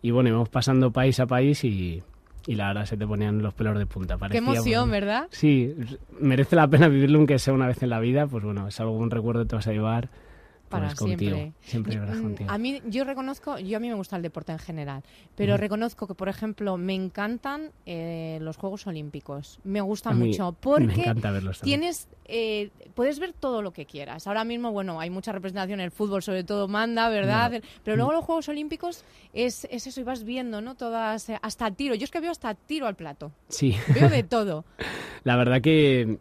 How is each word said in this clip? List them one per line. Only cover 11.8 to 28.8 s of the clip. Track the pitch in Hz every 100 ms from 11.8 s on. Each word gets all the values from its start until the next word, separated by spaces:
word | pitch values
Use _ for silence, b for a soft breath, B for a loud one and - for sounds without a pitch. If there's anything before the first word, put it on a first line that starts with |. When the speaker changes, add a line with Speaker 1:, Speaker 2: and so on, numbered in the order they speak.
| 107
Speaker 2:
Yo, | 107
Speaker 1:
llevarás | 101 110
Speaker 2:
mm, |
Speaker 1:
contigo. | 110 101 98
Speaker 2:
a | 202
mí, | 247 277 233
yo | 226
reconozco, | 269 247 262 277 - 165
yo | 185 220
a |
mí | 240
me |
gusta | 214 185 180
el |
deporte | 170 160 156
en | 160
general, | - 160 143 135 - b b -
pero | 202
Speaker 1:
Ujú. | 202
Speaker 2:
reconozco | 202 208 233 - 202
que, | 185
por | 190
ejemplo, | 190 220 208 202 185
me | 185 190
encantan, | 190 - 208 240 277 294 311 _ -
eh, | 170 165 165 160 160
los | 156 156
Juegos | 196 202 202
Olímpicos. | 160 151 147 - 143 143 -
Me | 196 202
gusta | 196 208 233
Speaker 1:
A |
mí | 120 117
Speaker 2:
mucho, | 110 180
Speaker 1:
me | 170
Speaker 2:
porque | 262 294 117 92
Speaker 1:
encanta | 349 113 107
verlos | 98 95 92
también. | 277 285
Speaker 2:
tienes, | 339 330 - - -
eh, | 226 226 208 208 _ - 214
puedes | 254 294
ver | 359
todo | - 277 233
lo | 202
que | 170 143
quieras. | 143 139 143 175
Ahora | 208 226
mismo, | 240 240
bueno, | 202 190 160
hay | 165
mucha | 185 208
representación, | 196 190 190 190 202
el | 180
fútbol | - 208 196
sobre | 180 185
todo | 180 208 196
manda, | 208 233 233 233
¿verdad? | 214 196 214 240
Speaker 1:
No. | 233 B B
Speaker 2:
Pero | - 220
luego | 254
Speaker 1:
Mm. | 320
Speaker 2:
los | 320
Juegos | 330 294
Olímpicos | 294 302 311